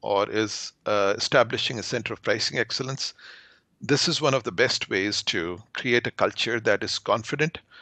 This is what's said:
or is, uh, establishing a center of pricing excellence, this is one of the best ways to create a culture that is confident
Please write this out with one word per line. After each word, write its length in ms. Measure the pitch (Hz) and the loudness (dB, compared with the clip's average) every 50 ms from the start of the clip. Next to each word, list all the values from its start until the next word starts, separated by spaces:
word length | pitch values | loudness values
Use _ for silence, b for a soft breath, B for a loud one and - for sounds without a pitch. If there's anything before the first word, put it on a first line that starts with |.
| - | -4
or 280 | 107 101 98 104 107 | 0 2 2 2 2
is, 420 | 104 107 110 104 - - - - - _ _ | 0 0 0 -2 -4 -8 -10 -12 -14 _ _
uh, 280 | - 104 104 98 98 98 | 0 2 2 4 2 2
establishing 640 | - - - - 139 117 113 123 113 - - 131 110 | 0 0 2 4 4 4 4 2 -2 -4 -4 -4 -6
a 20 | 95 | -6
center 300 | - - 117 110 - 113 | -4 -6 -6 -4 -6 -8
of 100 | - - | -4 -2
pricing 340 | 110 107 110 - - - | 0 0 0 0 -2 -2
excellence, 580 | 127 113 - - - 131 131 135 131 - - b b b b b b b b b b b b _ _ | -2 -2 -2 -4 -6 -6 -6 -6 -6 -8 -8 b b b b b b b b b b b b _ _
this 260 | - 117 147 135 - | 0 2 2 2 2
is 140 | 180 156 147 | 0 0 2
one 140 | 151 143 131 | 2 2 2
of 100 | 127 - | 2 -2
the 80 | 123 90 | -2 0
best 360 | 87 123 123 - - - - | 2 2 2 2 -2 -2 0
ways 360 | - 95 98 104 101 - - | 0 0 2 0 -2 -2 -2
to 360 | - - 98 82 87 87 90 - _ - | -2 -2 -2 -2 -4 -6 -8 -12 _ -12
create 340 | - - 127 120 120 - | -6 -2 2 2 2 2
a 60 | 110 - | 0 0
culture 480 | - 101 101 - - - 117 117 117 | 2 0 0 2 -2 -2 -2 -2 0
that 240 | 110 117 101 98 107 | 2 2 2 2 0
is 160 | 98 - - | -4 -6 -6
confident 580 | - - 107 113 110 - - 143 151 165 - - b b b b | 0 0 0 0 0 -4 -2 -2 -2 -2 -2 -8 b b b b